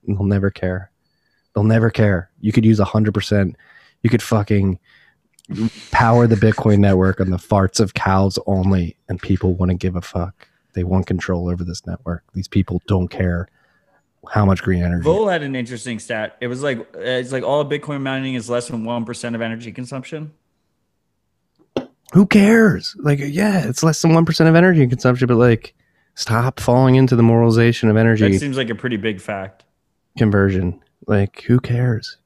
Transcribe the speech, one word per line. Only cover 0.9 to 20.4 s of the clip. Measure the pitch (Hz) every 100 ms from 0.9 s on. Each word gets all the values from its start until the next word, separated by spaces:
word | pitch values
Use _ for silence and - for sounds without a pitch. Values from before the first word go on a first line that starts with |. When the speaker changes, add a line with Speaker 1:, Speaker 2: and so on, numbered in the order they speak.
| _ _ _ _ _ _
Speaker 1:
They'll | -
never | 107 110 113
care. | - 107 92 87 _
You | 107
could | 104
use | 110 107
a | 98
hundred | 110 107
percent. | 101 - 104 95 - _ - _ _
You | 117
could | 117
fucking | - 110 101 104 98 92 _ _ _ _ _ _ _ 98 113 - -
power | - 117 120 120
the | 113
Bitcoin | 110 - 110 104
network | 101 95 95 95
on | 92
the | 90
farts | - 104 95 -
of | 101
cows | - 98 95 98 - -
only, | 95 92 95 85 - _
and | 90
people | - 95 92
wouldn't | 90 92 90
give | 95 90
a |
fuck. | - 90 87 - _ _ _
They | -
want | 90 92 90
control | 90 - 87 87
over | 90
this | 87 85
network. | - 87 - 87 _
These | 95 95
people | 98 95 92 -
don't | 98 90
care | - 92 87 90 _ _ _ _ _ _ _ -
how | - 101
much | 92
green | - 90
energy. | 87 87
Speaker 2:
Vol | 131 185 214
had | 175
an | 143 131
interesting | 117 120 123 110
stat. | - 113 107 -
It | 123
was | 127
like, | 143 120
uh, | - 78
it's | 104 127 123
like | 131
all | 107 143
Bitcoin | 143 147 147 143
mining | 135 135 135
is | 127 107
less | 120 120
than | 117
one | 110 120
percent | 117 117 120
of | 117
energy | 113 113 117
consumption. | 107 127 135 127 160 151 _